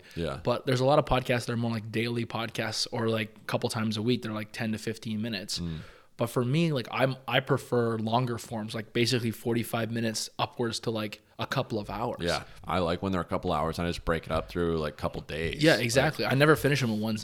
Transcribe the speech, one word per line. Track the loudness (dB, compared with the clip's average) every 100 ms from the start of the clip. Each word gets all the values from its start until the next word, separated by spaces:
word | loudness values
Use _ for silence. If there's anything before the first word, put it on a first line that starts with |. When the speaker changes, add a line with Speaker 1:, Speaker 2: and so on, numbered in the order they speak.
| -10 -4
Speaker 1:
Yeah. | -4 -2
Speaker 2:
But | 0 0 0
there's | 2
a | 6
lot | 4
of | 4
podcasts | 2 2 0 0
that |
are | -2
more | -2
like | -2 -4
daily | -2 -2 -2 -4
podcasts | -4 -4 -4 -4 -2 -4
or, | 0 0
like, | 0 -2 -6
a | -4
couple | -2 0
times | 0 -2 0
a |
week. | 2 0
They're, | 0
like, | -6 -8
ten | -6 -4
to | -2
fifteen | -4 -6 -6 -4
minutes. | -4 -4 -6 -6
Speaker 1:
Mm. | -4 -6 -10 -18 -20 -4
Speaker 2:
But | -2
for | 0 2
me, | 2 2
like, | 0 -2
I'm, | 0 0 0 0
I | 0
prefer | 2 0 2 2 2 0
longer | 2 2 2 -2
forms, | -6 -6 -6 -6
like, | -2
basically | 2 4 4 0
forty-five | -2 0 0 0 -2 -2
minutes | 0 -2 -2 -6 -4
upwards | -4 -2 -2 -2
to, | -4
like, | -4 -4 -8 _ -8
a | -2
couple | -2 0 -2
of | -4
hours. | -4 -4 -2
Speaker 1:
Yeah. | 0 -2 -4 -12
I | -2 0
like | 2 2
when | 0
they're | 0
a | 0
couple | -2 0
hours | 2 0 0
and | -2
I |
just | -2 0
break | -2 0
it |
up | -2 -2
through, | 0 0 2
like, | -2 -2
couple | -4 -4
days. | -6 -4 -4 2
Speaker 2:
Yeah, | 4 4
Speaker 1:
Like, |
Speaker 2:
exactly. | 4 2 2 0 0
I | 4
never | 6 6
finish | 4 2
'em | 2
in | 0
one, | -2 -4